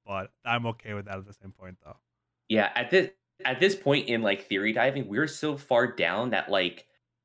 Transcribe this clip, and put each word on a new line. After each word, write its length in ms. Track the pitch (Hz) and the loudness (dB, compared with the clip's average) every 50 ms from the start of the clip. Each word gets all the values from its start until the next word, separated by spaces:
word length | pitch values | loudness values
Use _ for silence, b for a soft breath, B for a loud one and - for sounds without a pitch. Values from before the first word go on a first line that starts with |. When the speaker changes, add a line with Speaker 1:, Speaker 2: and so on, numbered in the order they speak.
| _ | _
Speaker 1:
but 260 | 101 98 95 98 - _ _ - | -8 -8 -8 -8 -10 _ _ -4
I'm 220 | 120 117 120 117 | -2 -2 -2 -2
okay 280 | 117 113 113 - 110 104 | -4 -6 -8 -8 -8 -8
with 100 | 101 98 | -8 -8
that 120 | 101 98 98 | -8 -10 -12
at 80 | 95 | -12
the 60 | 104 95 | -14 -20
same 180 | _ 98 98 | _ -20 -20
point, 260 | - - 95 92 90 - - | -20 -18 -18 -18 -18 -18 -20
though. 140 | 78 - _ _ _ _ _ _ _ _ _ _ - | -20 -20 _ _ _ _ _ _ _ _ _ _ 0
Speaker 2:
Yeah, 240 | 110 107 101 - - | 2 2 2 2 0
at 160 | 123 127 123 | -2 0 4
this, 200 | 180 190 - - - _ _ _ _ - - | 4 4 4 2 -2 _ _ _ _ -6 -4
at 160 | 127 127 127 | -2 0 2
this 140 | 180 196 196 | 2 2 2
point 320 | - - 139 143 143 - 117 | 2 2 2 2 2 2 0
in, 140 | 120 113 | 0 0
like, 200 | 110 101 98 98 - | 2 0 0 0 -2
theory 260 | - 101 95 104 110 | -4 -2 0 0 0
diving, 340 | 113 120 120 135 139 143 117 98 | 0 2 2 0 0 -2 -4 -4
we're 180 | 101 135 156 147 | -2 -2 -2 -2
so 280 | 147 - 151 151 143 | -2 -4 -4 -4 -4
far 300 | 139 - - 127 120 123 123 | -4 -2 2 4 4 4 2
down 380 | - - 82 85 92 107 120 127 | 0 0 0 0 0 0 -2 0
that, 180 | 107 90 - - | -2 -2 0 0
like, 380 | 98 95 90 87 - - - _ _ _ _ _ _ _ | 2 2 2 0 -2 -8 -20 _ _ _ _ _ _ _